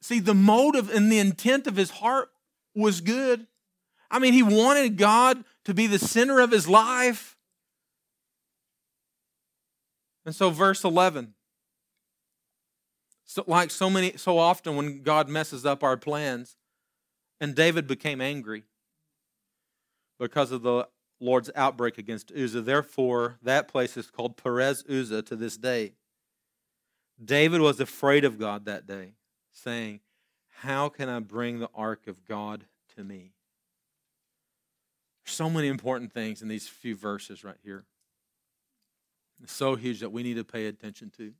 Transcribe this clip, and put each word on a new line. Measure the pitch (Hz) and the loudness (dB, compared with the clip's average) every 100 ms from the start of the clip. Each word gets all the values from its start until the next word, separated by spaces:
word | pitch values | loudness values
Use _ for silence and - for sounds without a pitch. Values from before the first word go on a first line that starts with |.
See, | - 240 | -2 -2
the | 190 | 2
motive | 202 196 220 285 285 202 | 6 6 6 6 2 0
and | 220 208 | 2 4
the | 220 | 4
intent | 196 170 226 262 269 | 2 0 2 0 0
of | 196 | -2
his | 185 | -2
heart | - 220 262 - _ _ _ _ | 0 0 0 -2 _ _ _ _
was | - 214 180 | -2 0 0
good. | 170 247 269 240 226 _ _ _ _ _ _ | -2 -2 0 -2 -4 _ _ _ _ _ _
I | 233 | 2
mean, | 262 | 6
he | 247 | 6
wanted | 226 214 233 285 262 196 | 6 6 6 4 2 4
God | 202 220 254 254 - _ | 4 6 6 2 -4 _
to | - | -4
be | 190 220 | 0 2
the | 202 | 2
center | - 226 254 269 | 0 2 4 4
of | 247 | 6
his | 226 156 | 4 6
life. | 202 220 254 247 220 - _ _ _ _ _ _ _ _ _ _ _ _ _ _ _ _ _ _ _ _ _ _ _ _ _ _ _ _ _ - | 6 6 2 0 -2 -10 _ _ _ _ _ _ _ _ _ _ _ _ _ _ _ _ _ _ _ _ _ _ _ _ _ _ _ _ _ -14
And | |
so | 160 190 | 0 0
verse | 156 196 190 | 4 2 2
eleven, | 190 170 185 151 117 104 _ _ _ _ _ _ _ _ _ _ _ _ _ _ _ _ _ _ | 2 4 4 2 -12 _ _ _ _ _ _ _ _ _ _ _ _ _ _ _ _ _ _ _
so, | _ - 190 | _ -10 2
like | 170 175 | 2 2
so | - 190 | 0 0
many, | 190 185 - | 2 0 -2
so | - 175 | 0 4
often | 165 185 - 143 | 4 2 -2 -4
when | 147 139 | -4 -6
God | 139 156 143 | 0 2 2
messes | 151 151 139 | -2 -6 -4
up | 131 139 | -4 0
our | 143 127 | 0 -2
plans, | 147 147 147 123 123 _ _ _ _ _ _ _ _ _ | -4 -6 -4 -6 -10 _ _ _ _ _ _ _ _ _
"And | 147 | -8
David | 135 160 165 143 | 0 2 2 -4
became | 131 151 139 | -6 -6 -6
angry | 131 143 110 107 107 _ _ _ _ _ _ _ _ _ _ _ _ _ _ _ | -6 -8 -10 -14 -14 _ _ _ _ _ _ _ _ _ _ _ _ _ _ _
because | 123 - 135 | -8 -2 -2
of | 127 | -2
the | 117 123 123 _ _ _ | -2 -2 -4 _ _ _
Lord's | 123 127 113 | 0 0 0
outbreak | - 135 127 120 113 | -4 -4 -2 -6 -6
against | 104 110 - | -12 -14 -12
Uzzah. | 147 131 113 | -8 -6 -6
Therefore, | 113 139 143 - 127 120 120 120 | -2 -2 -2 -4 -2 -2 -4 -6
that | 120 135 - | -2 -2 0
place | 135 123 - | -4 -4 -6
is | 113 | -16
called | - 113 - | -10 -10 -8
Perez | 127 123 135 139 - | -6 -2 -2 -2 -6
Uzzah | 135 123 107 | -6 -4 -8
to | 107 113 | -8 -10
this | 113 107 | -10 -8
day. | 127 123 107 _ _ _ _ _ _ _ _ _ _ _ _ _ | -6 -6 -6 _ _ _ _ _ _ _ _ _ _ _ _ _
David | 113 143 156 170 | -2 2 2 4
was | 151 139 | 2 2
afraid | 131 - 139 143 | -4 -2 2 4
of | 139 110 | 4 -2
God | 107 104 104 | -8 -8 -10
that | 98 98 | -14 -12
day, | 98 92 107 _ _ _ | -16 -16 _ _ _ _
saying, | _ - 117 110 104 _ _ _ _ _ | _ -12 -10 -10 -14 _ _ _ _ _
'How | _ 127 139 147 | _ -8 -4 -4
can | 143 135 | -6 -8
I | 120 | -8
bring | 107 107 120 120 | -10 -8 -8 -8
the | 117 | -12
ark | - 110 110 - | -10 -10 -10 -14
of | 95 _ | -20 _
God | 107 104 107 98 _ _ - | -12 -10 -14 _ _ _ -20
to | |
me?'" | 98 98 92 _ _ _ _ _ _ _ _ _ _ _ _ _ _ _ _ _ _ _ | -18 -18 -20 _ _ _ _ _ _ _ _ _ _ _ _ _ _ _ _ _ _ _
There's | - | -14
so | - 160 | -8 -4
many | 165 147 | -2 -4
important | 135 110 127 120 | -4 -6 -6 -8
things | 120 110 107 | -10 -10 -10
in | 110 | -12
these | 110 - | -12 -12
few | - 123 104 | -16 -12 -10
verses | 104 101 - 98 | -8 -10 -12 -20
right | 101 - | -20 -20
here. | 104 98 98 _ _ _ _ _ _ _ _ _ _ _ _ _ _ _ | -18 -18 -20 _ _ _ _ _ _ _ _ _ _ _ _ _ _ _
It's | 123 | -20
so | - 135 131 | -6 -4 -4
huge | 120 110 | -6 -8
that | 107 | -10
we | 110 | -10
need | 123 | -8
to | 117 | -8
pay | 107 117 107 | -10 -10 -12
attention | 104 110 101 110 | -12 -18 -20 -20
to. | _ 110 110 | _ -20 _